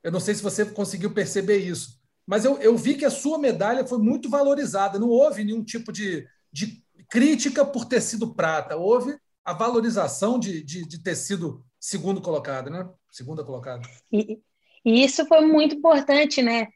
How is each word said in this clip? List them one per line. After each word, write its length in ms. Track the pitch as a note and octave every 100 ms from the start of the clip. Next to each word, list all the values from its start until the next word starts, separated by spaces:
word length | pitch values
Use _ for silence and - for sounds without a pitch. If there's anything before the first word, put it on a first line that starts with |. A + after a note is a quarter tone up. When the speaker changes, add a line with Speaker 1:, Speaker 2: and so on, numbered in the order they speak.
Speaker 1:
Eu 100 | E3
não 80 | E3+
sei 140 | -
se 80 | G#3
você 220 | G3+ -
conseguiu 480 | G#3 - G3 F3+ G3+
perceber 440 | G#3 F3+ G3+ F#3+ G3+
isso, 420 | F3+ D3+ - - _ _ -
mas 180 | G#3
eu, 140 | B3 C#4
eu 180 | A3 A#3
vi 180 | B3
que 100 | -
a 60 | C#4+
sua 280 | - C#4+ D#4
medalha 460 | C#4 E3 G3+ B3+
foi 140 | - B3
muito 320 | G#3+ C#4 B3+
valorizada, 680 | C#4 C#4 C#4+ A#3 F#3+ G3 G3
não 100 | A#3+
houve 340 | A#3+ D4+ G3+
nenhum 220 | G#3 A3+
tipo 260 | G#3+ A#3 A3+
de, 340 | E3+ G3+ E3 B2 _ _
de 320 | C#3+ G#3+ - _ _ _
crítica 540 | A#3 D4 D#4 - D4+
por 200 | C#4 A#3+
ter 160 | - B3
sido 320 | - A3 A3+
prata, 440 | - E3 D#3 - D#3+
houve 400 | F#3 B3 B3 D4 _ _
a 80 | -
valorização 880 | E3 A#3 A#3+ A3+ G#3+ D3 - G#3 B3+
de, 240 | G3 D#3+
de, 240 | C#3 F3 E3
de 160 | E3+
ter 140 | F#3 D#3+
sido 480 | - G3 D#3+ A#2+ _ _
segundo 400 | - F#3+ F3+ F#3+
colocado, 500 | F3+ D3+ C#3 C3 C3
né? 180 | E3+ F3+ _ _
Segunda 340 | - C3 D#3
colocada. 420 | B2+ B2+ B2 A#2+ A#2+ - _
Speaker 2:
E, 300 | G#3 G#3+ A3 _ _ _ _
e 200 | A3+ A3+
isso 220 | C4+ D4 D#4
foi 140 | D#4+
muito 340 | D#4 D#4 D4+ D4
importante, 680 | E4 C#4+ C#4 C#4+ D4 C#4
né? 260 | A#3+ A#3 G#3+